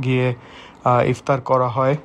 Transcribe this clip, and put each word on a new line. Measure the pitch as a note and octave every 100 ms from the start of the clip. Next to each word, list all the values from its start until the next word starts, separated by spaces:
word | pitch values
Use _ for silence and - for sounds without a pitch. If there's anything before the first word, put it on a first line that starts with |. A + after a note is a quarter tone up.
গিয়ে, | B2+ B2+ B2+ A#2+ - - - -
আহ, | B2 B2 A#2
ইফতার | B2 - C3+
করা | B2+ C3 B2
হয়। | A2+ C3 D3+